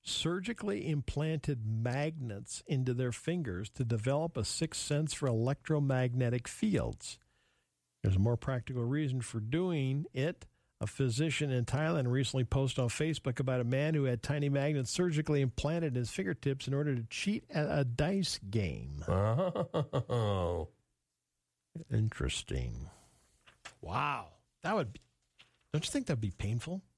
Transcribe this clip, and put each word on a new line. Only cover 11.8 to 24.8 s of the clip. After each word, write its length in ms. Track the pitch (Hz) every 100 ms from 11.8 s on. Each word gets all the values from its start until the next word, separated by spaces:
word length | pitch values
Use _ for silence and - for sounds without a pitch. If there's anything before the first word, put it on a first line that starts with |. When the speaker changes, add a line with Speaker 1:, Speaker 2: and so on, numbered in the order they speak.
| 156 170 123
Speaker 1:
recently 320 | 131 123 131
posted 400 | 123 139 135 -
on 60 | 120
Facebook 500 | - 156 147 135 120
about 220 | 131 127
a 20 |
man 300 | 120 131 151
who 100 | 156
had 180 | 135 120
tiny 280 | - 147 143
magnets 420 | 139 143 147 123
surgically 480 | - 180 151 156 147
implanted 540 | 131 - 147 170 160
in 60 | 123
his 100 | 117
fingertips 560 | - 190 143 143 135 -
in 60 |
order 200 | 139 147 123
to 80 | 113
cheat 360 | - 196 214 -
at 160 | 160 147
a 160 | 147 131
dice 540 | 117 151 196 175 - 101
game. 560 | 107 92 57 62 71 -
Speaker 2:
Oh. 1600 | 92 107 123 185 180 - 151 - 139 - 120 107 98 87 85 78 _ _ _ _ _ _ _ _ _ _ 160 -
Speaker 1:
Interesting. 1000 | 113 110 - 65 - - 65 62 57 - - - _ _ _ - _ - _
Wow. 460 | 80 107 147 131 76 _ _ _
That 120 | 170
would 180 | 214